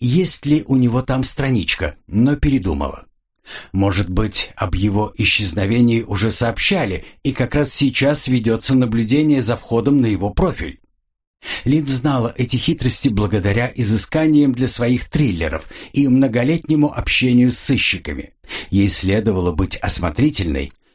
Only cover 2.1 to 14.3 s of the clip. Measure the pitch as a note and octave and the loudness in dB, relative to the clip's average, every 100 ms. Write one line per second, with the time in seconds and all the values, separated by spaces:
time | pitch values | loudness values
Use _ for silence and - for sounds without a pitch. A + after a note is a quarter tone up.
2.1 | G2+ C3 D3 D3 C3+ F#2 C#2+ C#2 - - | 2 2 2 2 2 0 -2 -4 -8 -18
3.1 | _ _ _ - - - F#2+ G2 F#2 F2+ | _ _ _ -20 -18 -6 0 0 0 0
4.1 | F2+ G#2+ - - - F#2+ D#2+ G#2 G2+ G#2 | 0 0 -2 -6 -6 -4 -2 0 0 -4
5.1 | - G#2+ - F#2+ F2 G2 A#2 A#2+ A2+ A2+ | -2 -2 0 -2 -2 0 2 2 2 -2
6.1 | G2 A2 - A#2 - - F#3+ A2 F2 - | -2 -2 -2 -2 -2 -2 0 -2 -6 -10
7.1 | - C#3 - B2+ D3 C#3+ - C#3 - C3+ | -8 -6 -2 -2 -2 -2 0 0 2 0
8.1 | D3 C3+ B2+ A2 A2+ - C3 A#2+ A2+ A2 | 0 0 0 0 0 2 2 2 0 0
9.1 | C#3+ D3+ C#3 G#2+ A2+ - A#2 C#3 C#3+ A#2 | 2 2 2 0 -4 -2 0 2 4 2
10.1 | F#2+ G2+ - F#3 - D2+ - _ _ _ | 0 -2 0 -2 -2 -8 -12 _ _ _
11.1 | _ _ _ - - B2 D3+ C#3 C3 D3 | _ _ _ -12 -6 0 0 0 -2 0
12.1 | C3 A#2 - B2 B2 - E3 B2 - C#3 | 0 0 -2 -2 -2 -2 0 -2 0 0
13.1 | G#2 G#2 G#2 G2+ G#2+ B2 - G#2+ G#2+ - | 0 0 0 0 0 -2 -2 0 0 0
14.1 | D#3 D#3 | 0 4